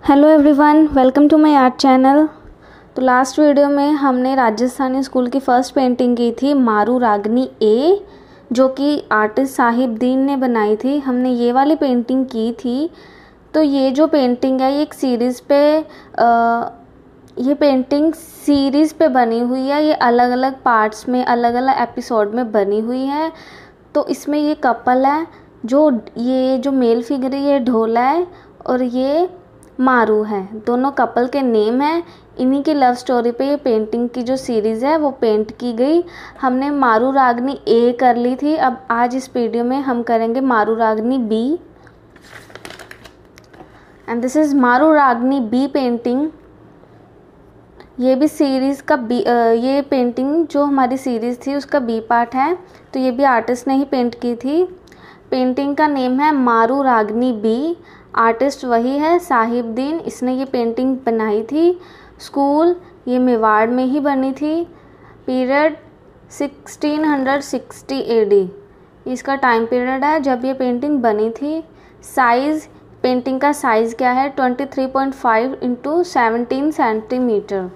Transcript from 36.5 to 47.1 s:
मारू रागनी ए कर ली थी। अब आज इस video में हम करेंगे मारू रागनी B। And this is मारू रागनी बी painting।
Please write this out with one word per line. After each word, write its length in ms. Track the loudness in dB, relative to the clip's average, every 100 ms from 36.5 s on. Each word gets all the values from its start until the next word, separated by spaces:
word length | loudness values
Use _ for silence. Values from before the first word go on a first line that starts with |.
| -2 -2
मारू 400 | 0 2 2 2
रागनी 500 | 2 2 2 -2 -6 0
ए 280 | 4 4 2
कर 160 | 2 2
ली 200 | 0 -2
थी। 200 | -2 0
अब 240 | 0 -2 -6
आज 260 | -2 0 -2
इस 140 | -6
video 300 | -4 -2 -2
में 160 | -2 -2
हम 220 | -2 -4
करेंगे 380 | 0 -2 0 -2
मारू 340 | 0 0 0
रागनी 440 | 0 0 0 -2 -2
B। 400 | -2 -2 -2 -4 -8 -20 -20 -20 -20 -20 -20 -20 -20 -20 -18 -20 -20 -20 -20 -20 -20 -20 -20 -20 -20 -20 -20 -20 -8
And 140 | -4
this 220 | -2 0 2
is 80 |
मारू 380 | 2 4 4 4
रागनी 480 | 6 4 2 0 0
बी 260 | 0 -2 0
painting। 640 | -2 -2 -2 -2 -2 -4 -6 -20 -20 -20 -20 -20 -20 -20